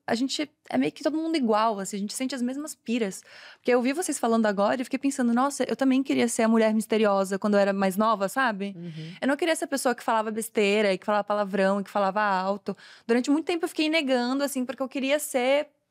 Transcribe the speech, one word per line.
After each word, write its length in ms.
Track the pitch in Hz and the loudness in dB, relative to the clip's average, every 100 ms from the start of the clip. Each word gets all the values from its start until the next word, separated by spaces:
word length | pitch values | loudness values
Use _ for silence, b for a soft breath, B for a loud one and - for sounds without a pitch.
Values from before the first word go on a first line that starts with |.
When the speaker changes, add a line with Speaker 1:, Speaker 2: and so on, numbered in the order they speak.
Speaker 1:
a 120 | - 233 | -4 -2
gente 340 | 262 - 294 _ - | -2 -4 -8 _ -4
é 80 | 254 | -2
meio 140 | 294 | -2
que 140 | - | -2
todo 120 | 302 311 | -2 -2
mundo 200 | 330 320 | -2 0
igual, 420 | 226 208 226 202 | 2 2 2 0
assim. 180 | 190 202 | -4 -6
A 40 | |
gente 120 | 202 | -6
sente 220 | - 262 | -6 -6
as 80 | 269 | -4
mesmas 320 | 240 269 302 | -4 -6 -10
piras. 480 | - - 240 202 180 B B B B | -10 -4 -2 -2 -6 B B B B
Porque 120 | - | 2
eu 40 | 247 | 2
ouvi 140 | 240 | 2
vocês 260 | 285 359 285 | -2 -4 -2
falando 280 | 233 226 214 | 0 2 2
agora 340 | 196 208 262 | 2 0 0
e 40 | |
fiquei 140 | 247 269 | -4 -4
pensando, 340 | 277 269 240 | -2 0 0
"Nossa, 300 | 233 285 285 | 2 0 -2
eu 140 | - 220 | -4 0
também 260 | 269 262 | 2 2
queria 240 | 277 262 240 | 2 0 0
ser 160 | - | 2
a 60 | 220 | 4
mulher 260 | 226 220 | 4 4
misteriosa 640 | 220 - 214 208 196 190 196 | 2 0 2 4 2 0 -2
quando 160 | 208 | 2
eu 60 | 202 | 4
era 120 | 196 | 4
mais 240 | 196 190 185 | 2 0 2
nova", 320 | 220 208 190 | 2 2 0
sabe? 460 | 269 254 196 202 180 | 0 -2 -2 -6 -10
Speaker 2:
Uhum. 360 | 175 160 160 190 | -12 -12 -14 -4
Speaker 1:
Eu 60 | 254 | -2
não 80 | 285 | 0
queria 180 | 349 | 0
ser 120 | 320 339 | 0 -2
a 100 | 269 | -2
pessoa 180 | 254 | -2
que 80 | 240 | -2
falava 280 | - 226 220 | 0 -2 -2
besteira, 640 | 220 214 226 202 208 208 | -6 -4 0 2 4 2
e 20 | 185 | 0
que 80 | |
falava 180 | - 208 | 0 0
palavrão, 580 | 202 208 202 202 190 202 | 0 -2 0 0 2 0
e 40 | |
que 60 | 196 | -2
falava 320 | 202 196 202 | 0 0 2
alto. 520 | 208 185 190 202 - 196 B B - | 0 0 0 -4 -6 -10 B B -2
Durante 240 | 233 254 | 0 2
muito 140 | 294 | 0
tempo 180 | 320 349 349 | 0 -2 -4
eu 20 | |
fiquei 220 | - 311 | -2 0
negando, 520 | 320 269 247 240 269 | 0 0 0 0 -2
assim, 220 | 285 254 | -2 -2
porque 180 | 247 262 | -6 -6
eu 60 | 262 | -6
queria 300 | 277 269 294 | -4 -2 -2
ser, 500 | - 254 254 285 294 _ _ | -2 -2 2 0 -2 _ _